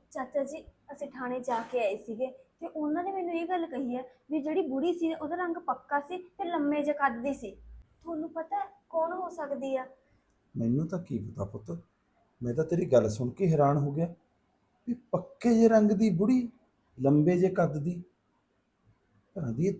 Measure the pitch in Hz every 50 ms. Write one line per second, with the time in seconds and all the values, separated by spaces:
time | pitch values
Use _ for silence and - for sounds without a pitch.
0 | _ - - 294 254 262 - 285 269 - 302 320 320 - - _ _ - 285 -
1 | 294 - - 254 254 247 254 254 247 262 240 226 233 - 254 247 226 196 202 214
2 | - - 220 214 254 262 254 - - _ _ - 330 339 - 311 302 294 302 339
3 | 359 392 392 381 349 339 339 330 339 339 370 349 330 330 - 262 277 240 240 247
4 | 254 - - _ _ - 294 311 269 311 311 381 330 269 262 269 311 349 339 349
5 | 330 320 320 - 302 294 339 349 359 349 330 339 - - 247 - - - 294 285
6 | 285 - 359 370 - - _ - 302 349 349 320 285 285 294 302 277 294 294 294
7 | 285 262 226 233 240 285 269 - 240 - - - - - - - - _ _ _
8 | - 330 330 302 320 320 311 330 320 - 403 403 392 - - _ _ - - 330
9 | 320 330 359 370 370 339 349 339 294 277 277 247 269 269 269 262 254 262 - _
10 | _ _ _ _ _ _ _ _ _ _ - 123 117 113 123 143 165 165 190 175
11 | 175 - 139 107 104 107 - - 101 104 - - - - 170 170 - _ _ _
12 | _ _ _ _ _ _ _ - 120 120 117 156 156 - 170 170 185 - 131 120
13 | 107 107 107 - 123 123 - - 196 170 160 143 143 139 143 147 143 143 143 160
14 | 170 170 175 - _ _ _ _ _ _ _ _ _ _ _ _ - 240 240 -
15 | _ - - - 180 - - - - 240 233 226 226 220 226 220 208 208 214 185
16 | 226 220 180 165 208 208 262 254 240 226 - _ _ _ _ _ _ _ _ 127
17 | 127 139 147 147 151 170 180 175 180 185 185 190 170 147 147 151 143 175 180 175
18 | 175 _ _ _ _ _ _ _ _ _ _ _ _ _ _ _ _ _ _ _
19 | _ _ _ _ _ _ - 196 151 120 110 123 170 202 - -